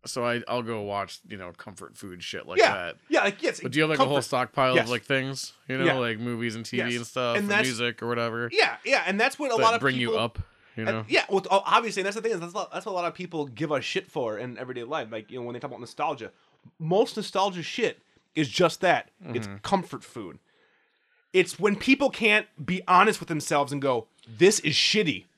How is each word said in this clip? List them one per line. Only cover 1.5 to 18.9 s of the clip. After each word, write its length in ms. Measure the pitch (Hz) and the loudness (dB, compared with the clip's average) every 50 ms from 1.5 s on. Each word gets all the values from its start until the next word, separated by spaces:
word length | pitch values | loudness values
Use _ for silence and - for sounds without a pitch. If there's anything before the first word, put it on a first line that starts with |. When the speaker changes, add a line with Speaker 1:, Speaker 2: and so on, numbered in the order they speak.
| 85 | -14
Speaker 1:
comfort 400 | - - 107 95 - 95 64 - | -14 -18 -18 -16 -16 -16 -18 -16
food 280 | - - 101 90 90 82 | -14 -14 -14 -12 -12 -10
shit 240 | - - 87 - | -8 -8 -8 -8
like 100 | - 98 | -4 2
Speaker 2:
Yeah. 160 | 113 - - - | 2 2 2 2
Speaker 1:
that. 220 | 98 90 85 - _ _ | -2 -6 -8 -10 _ _
Speaker 2:
Yeah, 140 | _ 302 294 | _ 0 0
like, 220 | 208 202 202 - 311 | 0 0 -4 -4 -6
yes, 160 | 294 - - | -6 -6 -4
Speaker 1:
But 100 | - 131 | -8 -4
do 60 | 123 | 0
you 60 | 151 156 | 0 0
have, 80 | 156 | 0
like, 80 | 156 139 | 2 0
a 40 | 135 | 0
whole 100 | 131 147 | 2 2
Speaker 2:
comfort. 100 | 139 120 | 0 0
Speaker 1:
stockpile 480 | - - 123 123 120 _ - 131 131 127 | 0 -2 -2 -2 -2 _ 2 2 4 4
Speaker 2:
Yes. 120 | 127 113 | 2 2
Speaker 1:
of, 40 | 113 | 2
like, 140 | 123 113 - | -2 -4 -2
things, 500 | - 139 135 131 135 135 131 - - - _ _ | 0 -2 0 0 -2 -6 -8 -10 -12 -14 _ _
you 100 | - 135 | -8 -4
know, 80 | 131 135 | 0 2
Speaker 2:
Yeah. 80 | 131 131 | 2 2
Speaker 1:
like, 240 | 131 123 117 113 | 2 0 -2 -2
movies 380 | 107 117 120 120 113 120 117 107 | -4 -4 -6 -4 -4 -4 -4 -4
and 100 | 113 113 | -6 -10
T 120 | - - | -6 -4
V 60 | 120 120 120 | -4 -2 -2
Speaker 2:
Yes. 60 | 120 | -4
Speaker 1:
and 80 | 120 117 | -4 -6
stuff, 280 | - - 131 123 120 117 | -6 -6 -4 -2 0 0
Speaker 2:
And 60 | 120 104 | -2 0
Speaker 1:
and 80 | 202 | 0
Speaker 2:
that's 160 | 208 208 127 | 0 2 2
Speaker 1:
music 340 | 131 123 110 120 120 117 - | 0 0 0 -2 -2 -2 -4
or 60 | 113 | -4
whatever 420 | 117 120 120 117 117 113 117 120 117 | -4 -2 0 -2 -2 -2 -4 -4 -2
Speaker 2:
Yeah, 260 | - 403 - - 120 - - | 2 2 2 2 0 -6 -2
yeah, 200 | 214 269 226 165 | 0 2 2 2
and 140 | 180 190 202 | 0 0 2
that's 160 | 233 277 - | 2 0 0
what 160 | - 302 269 233 | -2 -2 0 2
a 40 | |
Speaker 1:
that 40 | 220 | 4
Speaker 2:
lot 140 | - 220 233 | 6 6 4
of 40 | 226 | 4
Speaker 1:
bring 160 | 135 139 131 | 2 0 2
Speaker 2:
people 160 | 127 123 117 110 | 2 0 0 0
Speaker 1:
you 40 | 107 | 0
up, 200 | 113 120 _ - - _ _ _ _ _ _ | 0 -2 _ -6 -12 _ _ _ _ _ _
you 120 | - 110 | -6 -4
Speaker 2:
and 40 | 113 | -2
Speaker 1:
know? 140 | 214 110 110 | -2 -2 -2
Speaker 2:
yeah, 180 | 107 - 339 - - | 0 0 0 2 2
well, 160 | 202 190 185 190 | 0 0 2 4
o-, 100 | 190 196 190 | 2 2 4
obviously, 340 | - 175 226 240 220 180 202 | 6 4 4 4 2 -2 -2
and 60 | 185 | -2
that's 80 | 196 202 | -2 -4
the 60 | 226 208 | -2 -2
thing 80 | 226 | -2
is 80 | 220 175 | -2 -2
that's 140 | 165 175 175 | -4 -6 -6
a 40 | |
lot, 160 | 214 208 - 165 | -6 -6 -4 -6
that's 100 | 180 185 | -8 -6
what 60 | 220 190 | -4 -4
a 20 | |
lot 100 | 180 175 | -2 -2
of 80 | 170 165 | -2 -4
people 320 | - 180 175 175 160 147 | -6 -10 -6 -4 -4 -4
give 260 | 139 120 104 156 151 | -4 -4 -4 -2 0
us 120 | 151 135 - | 0 0 0
shit 240 | - - 190 185 - | -2 -4 -4 -4 -4
for 300 | - 160 127 113 107 104 | -4 -4 -2 -2 -2 -4
in 180 | 120 123 120 | -6 -8 -8
everyday 260 | 98 127 127 127 123 117 | -10 -10 -8 -8 -8 -6
life. 260 | 117 151 160 123 110 | -6 -6 -6 -6 -6
Like, 180 | 113 110 107 _ | -8 -10 -10 _
you 80 | - 127 | -10 -8
know, 60 | 120 | -8
when 80 | 120 127 | -8 -8
they 60 | 123 | -8
talk 100 | 147 139 | -8 -10
about 120 | 127 107 | -10 -10
nostalgia, 500 | 120 117 - - 147 160 151 123 113 95 _ _ _ _ _ _ _ - _ _ | -14 -14 -6 -4 -2 -2 -2 -4 -10 -14 _ _ _ _ _ _ _ -20 _ _
most 360 | 160 156 180 202 254 254 - | -2 0 4 4 2 2 0
nostalgia 460 | 220 202 - - 196 190 202 180 180 | -8 -8 -4 0 0 0 0 0 -6
shit 380 | 160 - - - 233 165 110 _ _ _ _ _ _ _ _ | -8 -8 -4 0 0 -2 -2 _ _ _ _ _ _ _ _
is 160 | 156 156 127 | -2 -2 0
just 320 | - - 180 160 - - | 4 4 4 4 4 2
that. 300 | 185 180 | 4 4